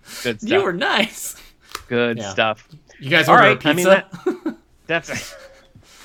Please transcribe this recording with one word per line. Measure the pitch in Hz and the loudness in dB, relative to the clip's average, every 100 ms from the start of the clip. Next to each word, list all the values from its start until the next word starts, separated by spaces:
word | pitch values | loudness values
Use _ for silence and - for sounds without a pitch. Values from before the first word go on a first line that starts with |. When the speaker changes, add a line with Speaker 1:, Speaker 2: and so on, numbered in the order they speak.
| - - | -20 -8
Speaker 1:
Good | 123 110 | -8 -6
Speaker 2:
You | 220 | 0
Speaker 1:
stuff. | 370 | 0
Speaker 2:
were | 392 | 0
nice." | 175 285 285 226 - - - - _ _ - - | -2 -2 -2 -2 -6 -14 -16 -20 _ _ -20 -4
Speaker 1:
Good | 120 120 113 | -2 -2 -2
Speaker 2:
Yeah. | 101 | -6
Speaker 1:
stuff. | 95 110 107 _ - _ - | -2 -2 -2 _ -20 _ -16
Speaker 2:
You | 135 | 0
guys | 160 151 | 2 6
Speaker 1:
All | 214 | 6
Speaker 2:
order | 214 | 6
Speaker 1:
right. | - | 4
Speaker 2:
a | 156 | 0
pizza? | 165 185 190 - | 0 4 2 2
Speaker 1:
I | - - | -8 -6
mean, | 359 | -6
that, | 320 226 _ | -8 -12 _
Speaker 2:
<laughs> | _ - | _ -6
Speaker 1:
that's, | 165 - 127 - - - - _ - _ - | -6 -6 -12 -12 -18 -20 -20 _ -20 _ -20